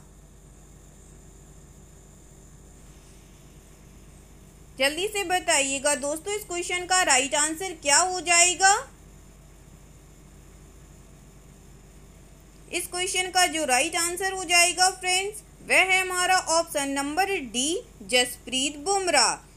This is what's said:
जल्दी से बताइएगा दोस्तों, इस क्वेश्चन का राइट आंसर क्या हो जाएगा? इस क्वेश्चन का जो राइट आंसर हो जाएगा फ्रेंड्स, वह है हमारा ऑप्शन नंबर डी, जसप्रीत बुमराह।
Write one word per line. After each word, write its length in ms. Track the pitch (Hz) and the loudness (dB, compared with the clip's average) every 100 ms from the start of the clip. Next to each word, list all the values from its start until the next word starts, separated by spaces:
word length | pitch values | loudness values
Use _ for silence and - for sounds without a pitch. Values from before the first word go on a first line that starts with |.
| - - - - - - - - - - - - - - - - - - - - - - - - - - - - - - - - - - - - - - - - - - - - - - - - | -16 -20 -20 -20 -20 -20 -20 -20 -20 -20 -20 -20 -20 -20 -20 -20 -20 -20 -20 -20 -20 -20 -20 -20 -20 -20 -20 -20 -20 -20 -20 -20 -20 -20 -20 -20 -20 -20 -20 -20 -20 -20 -20 -20 -20 -20 -20 0
जल्दी 300 | 269 311 415 | 0 0 -4
से 160 | 403 | -4
बताइएगा 720 | 359 359 339 294 269 277 285 277 | -2 -2 2 2 2 0 0 0
दोस्तों, 380 | 285 311 403 | -4 -6 -6
इस 100 | 415 | -8
क्वेश्चन 420 | - 349 349 359 359 | -6 -8 -4 -6 0
का 160 | 370 | 2
राइट 300 | 320 262 277 | 4 4 2
आंसर 420 | 294 302 311 381 330 | -2 -2 -4 -8 -6
क्या 160 | 220 285 | 2 4
हो 220 | 370 370 | 4 -2
जाएगा? 520 | 330 339 359 349 381 427 523 - - - - - - - - - - - - - - - - - - - - - - - - - - - - - - - - - - - - - - | 2 4 4 6 4 4 0 -18 -20 -20 -20 -20 -20 -20 -20 -20 -20 -20 -20 -20 -20 -20 -20 -20 -20 -20 -20 -20 -20 -20 -20 -20 -20 -20 -20 -20 -20 -20 -20 -20 -20 -20 -20 -20 -8
इस 140 | 349 - | -8 -6
क्वेश्चन 440 | 359 370 370 370 | -6 -4 -2 0
का 160 | 370 359 | 2 2
जो 160 | 320 285 | 2 0
राइट 300 | 247 320 349 | 0 0 -2
आंसर 340 | 339 359 381 | -4 -2 -4
हो 120 | 381 339 | -4 2
जाएगा 440 | 349 349 339 370 | 4 4 4 0
फ्रेंड्स, 520 | 370 370 370 403 427 - - - | 0 -2 -2 -2 -10 -18 -20 0
वह 140 | 285 | 2
है 160 | 370 370 | 4 2
हमारा 380 | 370 359 359 370 - | 0 -2 2 0 2
ऑप्शन 400 | 330 330 294 277 | -2 0 -4 -4
नंबर 460 | 277 277 311 392 381 247 | -4 -4 -2 -2 -2 -6
डी, 240 | 240 285 359 - - 196 | -6 -4 -4 -8 -20 -2
जसप्रीत 680 | 247 254 - - 262 285 294 | 0 0 -6 -8 -6 -6 -6
बुमराह। 560 | 311 392 359 294 214 151 - | -4 -2 0 0 0 -2 -12